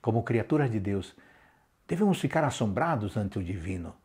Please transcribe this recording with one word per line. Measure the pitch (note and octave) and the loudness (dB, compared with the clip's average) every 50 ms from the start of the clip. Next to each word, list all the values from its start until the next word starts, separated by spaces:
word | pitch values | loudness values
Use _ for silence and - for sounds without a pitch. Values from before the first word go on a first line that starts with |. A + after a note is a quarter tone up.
Como | - A#2 A2 A#2 | 0 2 0 0
criaturas | A2 - B2 A2+ A2 - D#3 D3+ C#3+ B2+ | 0 2 0 0 2 2 2 2 2 2
de | A2 G#2+ | 0 -2
Deus, | F#2+ G2+ G2+ G2 F#2 - - - - - - - - - _ _ _ _ _ _ _ | -2 0 -2 -2 -4 -6 -16 -20 -20 -20 -20 -20 -20 -20 _ _ _ _ _ _ _
devemos | - E3+ E3+ G#3+ G3+ F3+ - | -4 0 2 4 4 4 2
ficar | - - - D#3+ D#3 | 0 0 2 2 2
assombrados | C3+ - - B2 G#2+ F#2+ A2 D3 E3+ D#3+ A#2+ G#2 G2+ - | 2 0 0 0 0 2 0 0 0 0 0 -2 -2 -2
ante | A2+ G#2 F#2+ - - | -2 -4 -2 -2 -4
o | F#2 | -4
divino | E2 F#2 E2 D#2+ F2+ F#2 F2+ E2 E2 - - _ | -4 -4 -6 -4 -6 -6 -6 -8 -10 -12 -16 _